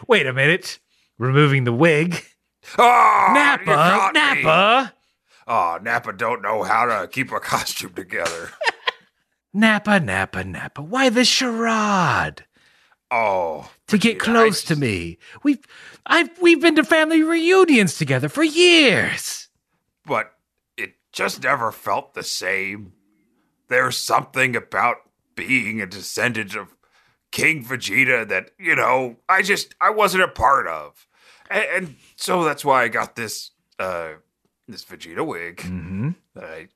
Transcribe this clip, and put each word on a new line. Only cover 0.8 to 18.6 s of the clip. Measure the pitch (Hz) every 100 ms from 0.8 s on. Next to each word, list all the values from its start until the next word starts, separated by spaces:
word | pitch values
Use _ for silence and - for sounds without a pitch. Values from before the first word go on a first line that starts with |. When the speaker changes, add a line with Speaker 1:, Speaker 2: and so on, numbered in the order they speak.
| _ _ _ -
Speaker 1:
Removing | 123 135 147 139
the | 123
wig. | 120 165 151 175 170 - _ _ _ - -
Speaker 2:
Oh, | 240 240 220 208 190
Speaker 1:
Nappa, | 285 285 285 -
Speaker 2:
you | 147
caught | 165 202 190
me. | 311
Speaker 1:
Nappa. | 285 143 147 160 202 247 240 - _ _ _ _ -
Speaker 2:
Oh, | 113 87 85
Nappa | 110 117 113
don't | 95 117 117
know | 101 110
how | 92 110 120
to | 107 87
keep | 127 131
a | 107
<laughs> |
costume | - 110 - - 98
together. | 90 92 107 85 85 - - 571 - - - _ _ _ _ _
Speaker 1:
Nappa, | 196 220 208 214 202
Nappa, | 127 95 95 92
Nappa. | 92 85 - -
Why | 151 247 269
the | 226 233
charade? | - 254 226 226 220 208 196 160 101 78 - - _ _ _ _ _ _
Speaker 2:
Oh, | 117 110 95 82 76 - _ -
Speaker 1:
To | 208
get | 226 196
Speaker 2:
Vegeta, |
Speaker 1:
close | - 233 226 190 -
Speaker 2:
I |
Speaker 1:
to |
Speaker 2:
just | 151
Speaker 1:
me. | 131 98 85 85 - -
We've, | 294 277 _ - - - -
I've, | 311 339 -
we've | 349 330
been | 339 311
to |
family | 277 320 311 320
reunions | 311 330 330 381 359 254 180 -
together | 139 131 143
for | 277
years. | 320 311